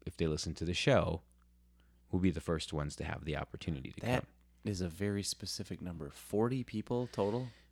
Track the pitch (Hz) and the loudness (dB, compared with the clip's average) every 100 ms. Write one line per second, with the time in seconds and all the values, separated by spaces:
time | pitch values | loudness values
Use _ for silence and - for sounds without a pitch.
0 | - - 80 78 - 76 85 87 - 113 | -8 0 0 2 -2 -4 -2 2 6 6
1 | 82 82 - - - _ _ _ _ _ | 6 0 -6 -20 -20 _ _ _ _ _
2 | - 92 92 80 - 80 - 78 73 - | -2 4 4 2 0 -2 0 -2 -4 -4
3 | 78 73 76 71 - - - 71 65 - | -6 -6 -4 -4 -4 -6 -4 -4 -6 -6
4 | 113 127 - - _ _ 110 95 90 80 | 0 0 -2 -14 _ _ -4 -2 -2 0
5 | 101 101 98 - 98 - 104 85 87 85 | 0 0 -2 -4 -6 -6 -6 -6 -6 -6
6 | 73 - - 104 120 131 120 107 - 123 | -8 -10 0 4 4 2 -2 -4 0 -2
7 | 123 - 101 117 127 - - | 0 2 2 2 -2 -10 -14